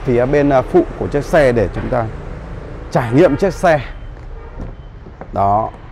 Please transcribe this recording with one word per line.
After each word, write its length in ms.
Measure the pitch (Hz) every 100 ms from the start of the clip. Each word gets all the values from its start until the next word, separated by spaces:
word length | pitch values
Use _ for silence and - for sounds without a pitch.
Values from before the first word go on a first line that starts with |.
phía 220 | - 120 123
bên, 240 | 147 143
à, 120 | 135
phụ 220 | 127 180 - -
của 80 | 101
chiếc 160 | 143
xe 280 | 135 170 139
để 180 | 117 92 -
chúng 140 | 135
ta 160 | 127 110 - - - - - - - -
trải 220 | 160 120
nghiệm 220 | 123 175 139
chiếc 180 | 202
xe. 260 | - 180 151 117 - - - - - - - - - - - - - -
Đó. 360 | 90 98 104 110 - -